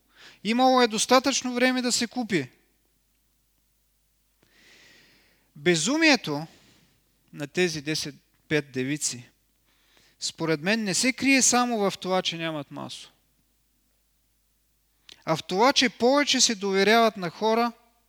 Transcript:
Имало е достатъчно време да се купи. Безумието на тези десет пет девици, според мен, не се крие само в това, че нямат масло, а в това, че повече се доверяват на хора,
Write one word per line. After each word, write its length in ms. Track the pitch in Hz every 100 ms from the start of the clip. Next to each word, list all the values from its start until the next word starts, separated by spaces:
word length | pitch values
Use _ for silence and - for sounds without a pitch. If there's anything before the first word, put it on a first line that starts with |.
| _ _ - -
Имало 380 | 196 233 262 262
е 60 | 240
достатъчно 640 | 214 - 254 277 254 254
време 280 | 247 254 254
да 100 | 247
се 140 | 226 233
купи. 440 | 247 226 180 127 _ _ _ _ _ _ _ _ _ _ _ _ _ _ _ _ _ _ _ _ _ _ - _ _ _ _ _ _ _ -
Безумието 880 | 147 170 165 302 320 262 - 143 160 _ _ _ _ _ _ _ _
на 140 | 160 143
тези 360 | - 180 156
десет 320 | 143 156 151 135 _ _ _
пет 240 | 151 143
девици, 580 | 127 127 151 - 123 120 _ _ _ _ _ _ _ _ _
според 400 | - - 165 156
мен, 240 | 165 226
не 100 | 208
се 180 | 170 247
крие 300 | 254 254 269
само 360 | - 240 247 226
в 200 | 196 -
това, 220 | 185 185
че 160 | - 165
нямат 320 | 165 156 139
масло, 400 | 143 135 - - _ _ _ _ _ _ _ _ _ _ _ _ _ _ _ _ _ _ _ - -
а 120 | - 156
в 80 |
това, 280 | - 185 247
че 160 | 269 247
повече 520 | - 233 285 285 262
се 140 | 233
доверяват 640 | 214 196 190 196 226 226 214
на 140 | 175
хора, 420 | - 214 226 233 233 _ _